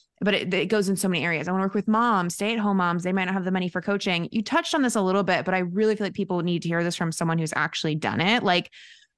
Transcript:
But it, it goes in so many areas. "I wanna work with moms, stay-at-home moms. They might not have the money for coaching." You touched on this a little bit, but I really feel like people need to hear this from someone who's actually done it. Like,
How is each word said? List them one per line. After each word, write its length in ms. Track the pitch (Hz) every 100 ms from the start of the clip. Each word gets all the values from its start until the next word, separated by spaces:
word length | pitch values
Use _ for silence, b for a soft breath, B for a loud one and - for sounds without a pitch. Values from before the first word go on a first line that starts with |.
| b -
But 140 | 202
it, 180 | 196 180
it 120 | 190 180
goes 220 | 214 190
in 80 | 190
so 120 | 185
many 160 | 170
areas. 240 | 170 156 160
"I 40 |
wanna 120 | 190
work 100 | 190
with 140 | 208 220
moms, 460 | 220 240 196 175
stay-at-home 420 | - 202 226 208 190
moms. 260 | 175 170
They 100 | 180
might 120 | 190
not 100 | 180
have 100 | 190
the 60 | 180
money 180 | 185 180
for 120 | 180
coaching." 480 | 202 202 196 170 170
You 120 | 226
touched 320 | 208 320 339
on 80 | 311
this 120 | 247
a 60 | 220
little 220 | 185 196
bit, 200 | 185 170
but 100 | 175
I 60 | 185
really 360 | 180 185 220 208
feel 100 | 190
like 80 |
people 260 | 185 185 180
need 200 | 175 175
to 60 | 165
hear 160 | 170
this 100 | 170
from 160 | - 165
someone 280 | - 165 165
who's 160 | 156 -
actually 380 | 156 - 160 151
done 240 | 104 104
it. 240 | 180 240
Like, 260 | 190 180 - B B B B